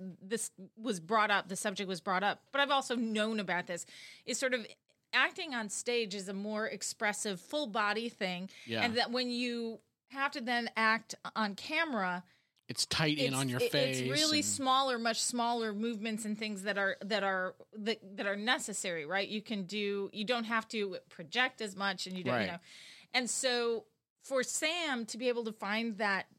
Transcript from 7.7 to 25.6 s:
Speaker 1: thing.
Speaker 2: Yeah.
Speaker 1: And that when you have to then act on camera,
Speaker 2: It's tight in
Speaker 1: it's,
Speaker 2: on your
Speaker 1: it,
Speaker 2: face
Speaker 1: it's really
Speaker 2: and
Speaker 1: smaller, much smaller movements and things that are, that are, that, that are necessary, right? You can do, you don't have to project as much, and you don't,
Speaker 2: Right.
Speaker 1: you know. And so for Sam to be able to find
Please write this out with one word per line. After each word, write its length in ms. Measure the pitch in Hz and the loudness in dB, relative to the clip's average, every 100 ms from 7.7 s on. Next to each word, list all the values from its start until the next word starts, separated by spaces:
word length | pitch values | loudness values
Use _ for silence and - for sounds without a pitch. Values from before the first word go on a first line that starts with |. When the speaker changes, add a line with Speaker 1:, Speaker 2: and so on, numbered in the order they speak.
| 226 208 208 233 | 2 2 2 -2
Speaker 1:
thing. 400 | - 185 180 190 - - | -2 -2 -2 -8 -10 -2
Speaker 2:
Yeah. 160 | 226 | 2
Speaker 1:
And 120 | 233 226 | 2 2
that 140 | 233 | 0
when 200 | 247 247 | 0 0
you 500 | 240 247 233 226 226 _ _ - | 0 -2 -2 -4 -8 _ _ -12
have 200 | 269 277 | -2 -2
to 80 | 285 | 0
then 300 | 240 240 233 - | 0 0 0 2
act 400 | 220 226 - - - | 4 2 -2 -12 -6
on 220 | - 208 196 | -2 -2 -2
camera, 680 | - 311 330 233 185 180 - _ _ _ - | -2 0 2 0 0 -2 -6 _ _ _ -6
Speaker 2:
It's 180 | 107 - | -2 0
tight 320 | - 156 151 | 2 4 4
in 140 | 135 | 2
Speaker 1:
it's, 40 | 135 | 2
Speaker 2:
on 120 | 135 | 2
your 100 | 123 | 2
Speaker 1:
it, 120 | - | 2
Speaker 2:
face 260 | - 262 - | 4 2 2
Speaker 1:
it's 100 | - | 2
really 300 | 285 311 302 | 2 4 2
Speaker 2:
and 80 | - | 2
Speaker 1:
smaller, 500 | - 262 262 269 240 | 0 4 4 4 2
much 240 | 226 233 | 0 0
smaller 520 | - 240 233 240 220 | 0 0 2 2 0
movements 520 | 208 233 220 226 214 | 0 -2 -2 -4 -4
and 140 | 220 208 | -4 -4
things 240 | 214 196 | -4 -2
that 160 | 202 196 | -2 2
are, 180 | 196 - | 2 0
that 200 | 196 208 | 0 2
are, 300 | 196 190 185 - - 220 | 2 2 0 -6 -14 -4
that, 200 | 208 220 190 202 | -2 -2 -4 -4
that 100 | 202 | -2
are 80 | 202 | 0
necessary, 720 | 214 302 - 196 196 165 147 | 2 0 0 -4 -4 -4 -2
right? 200 | 190 190 | -2 -2
You 140 | 214 | -4
can 220 | 214 208 | -4 -4
do, 440 | 175 208 202 202 196 | -4 -2 -2 -2 -4
you 120 | 202 | -4
don't 200 | 214 247 | 0 0
have 240 | 220 226 220 | 2 0 0
to 300 | 226 202 175 - | -2 -4 -6 -12
project 520 | - 156 233 254 - | -14 -2 0 2 0
as 120 | 214 | -6
much, 320 | 190 196 185 185 | -2 -2 -2 -4
and 100 | 185 | -4
you 60 | |
don't, 120 | 170 | 0
Speaker 2:
Right. 80 | 123 | 2
Speaker 1:
you 100 | 95 | 2
know. 60 | 170 - - - - - | -2 -10 -20 -20 -20 -4
And 160 | 254 240 | -2 0
so 580 | - 254 240 233 226 - _ _ _ | 0 2 2 2 0 -4 _ _ _
for 220 | - 269 | -2 0
Sam 600 | 247 - 311 349 320 247 220 | 0 0 0 0 0 -2 -4
to 120 | 220 | -2
be 100 | 247 | 0
able 140 | 240 226 | 0 -2
to 60 | |
find 460 | 214 | -4